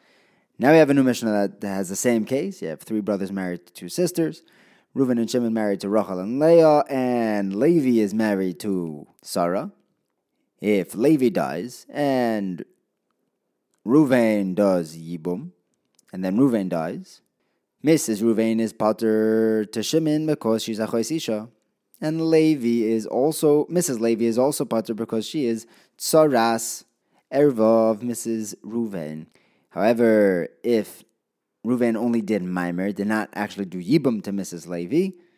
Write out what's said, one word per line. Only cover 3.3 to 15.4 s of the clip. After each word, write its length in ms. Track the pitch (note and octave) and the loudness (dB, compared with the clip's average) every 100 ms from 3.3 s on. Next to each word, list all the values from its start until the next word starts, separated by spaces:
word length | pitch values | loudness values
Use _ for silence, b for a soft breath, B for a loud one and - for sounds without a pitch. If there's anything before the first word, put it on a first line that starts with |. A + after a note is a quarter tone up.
married 340 | G2 F#2 F2 - | -6 -6 -8 -12
to 80 | |
two 160 | - F2+ | -18 -10
sisters. 540 | - F3 F3 D#3+ D#3+ b b b b b B2 | -4 -2 -2 -4 -6 b b b b b -2
Reuven 240 | C3 A#2+ | 0 0
and 100 | A2 | 0
Shimon 240 | B2+ A#2 | 0 0
married 280 | A2+ G#2+ G2 | 0 -2 -2
to 80 | G2+ | 0
Rachel 280 | G#2+ F#2+ F#2 | 0 0 -4
and 220 | F#2+ C3 | -6 0
Leah, 440 | D#3 E3+ D#3+ D3 - | 4 6 6 4 2
and 640 | C3+ B2+ B2 A2+ G#2+ G2 G2 | -2 0 0 0 -2 -2 0
Levi 440 | D3 E3+ C3 A#2 | 2 2 2 2
is 160 | G#2 A2 | 2 0
married 440 | A2 G2+ F#2 F2 | 0 0 -2 -4
to 440 | G#2+ F#2 E2+ D2 - _ | -4 -4 -4 -8 -16 _
Sarah. 500 | - G2 F2 F#2+ F#3 - _ _ _ _ _ _ _ _ | -8 -2 0 -2 -6 -12 _ _ _ _ _ _ _ _
If 360 | G2+ G#2 F2 F#2+ | 0 0 0 0
Levi 340 | C3+ D#3 B2 | 2 2 2
dies 560 | F2+ C#2 D#2 A#2+ - - | 0 -4 -6 -10 -14 -14
and 760 | C3+ C#3+ C3 A#2+ A2 G2 F2 - _ _ _ _ _ _ _ _ _ _ _ G2+ | -6 -2 0 -2 -2 -4 -8 -12 _ _ _ _ _ _ _ _ _ _ _ 0
Reuven 680 | C#3+ C#3+ B2+ A2+ G#2 F#2+ F2+ | 2 4 2 2 0 -2 0
does 420 | G2+ F#2 D#2 E2 | 2 2 -2 -10
Yibum, 540 | E2 E2+ E2 F2+ | -12 -10 -8 -8